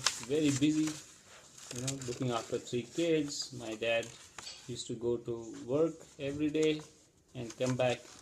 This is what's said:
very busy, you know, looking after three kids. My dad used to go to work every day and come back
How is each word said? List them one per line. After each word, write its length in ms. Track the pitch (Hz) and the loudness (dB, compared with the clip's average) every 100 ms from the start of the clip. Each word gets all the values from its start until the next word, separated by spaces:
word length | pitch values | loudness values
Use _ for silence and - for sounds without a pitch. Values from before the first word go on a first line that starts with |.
| 127 - 120 | 0 -2 -2
very 240 | 147 151 | 2 4
busy, 380 | 127 147 156 156 147 - - - - - - - 123 | 6 4 4 2 -2 -10 -20 -20 -20 -20 -18 -12 -6
you 60 | |
know, 120 | 131 135 127 | -4 -4 -4
looking 240 | 120 127 | -2 0
after 260 | 117 113 120 | 0 0 -4
three 300 | - 123 120 - | -2 -4 -4 0
kids. 580 | 170 156 143 - - | 4 4 2 -2 -6
My 220 | 123 113 110 | -8 -8 -2
dad 320 | 113 117 117 - - - - - - | 2 2 0 -6 -18 -16 -14 -12 -10
used 200 | 123 - | -8 -6
to 60 | |
go 240 | 117 120 117 | -4 0 0
to 280 | 117 117 113 - 117 | 0 -6 -6 -10 -2
work 260 | 139 165 160 - - | 2 2 0 -14 -8
every 300 | 139 143 151 | -4 0 0
day 320 | 151 156 156 - - - _ _ 127 | 4 4 4 -2 -18 -20 _ _ -10
and 200 | 117 - | -8 -2
come 160 | 127 127 | 2 4
back 240 | 127 120 - - | 4 2 -2 -14